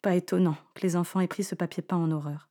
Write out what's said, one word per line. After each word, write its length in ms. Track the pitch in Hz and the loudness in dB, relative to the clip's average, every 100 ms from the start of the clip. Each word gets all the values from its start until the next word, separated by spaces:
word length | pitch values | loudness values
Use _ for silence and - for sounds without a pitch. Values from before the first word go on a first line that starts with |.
Pas 140 | 202 180 | 4 2
étonnant 400 | 180 185 180 147 _ | 2 2 4 2 _
que 80 | - | -4
les 140 | 190 175 | 0 0
enfants 240 | 175 185 | 0 0
aient 80 | 180 | -2
pris 160 | - | -2
ce 100 | 196 | -4
papier 280 | - 175 - | -4 -4 -4
peint 160 | 165 180 | -2 0
en 120 | 165 | 0
horreur. 380 | 156 147 147 _ | 0 -4 -10 _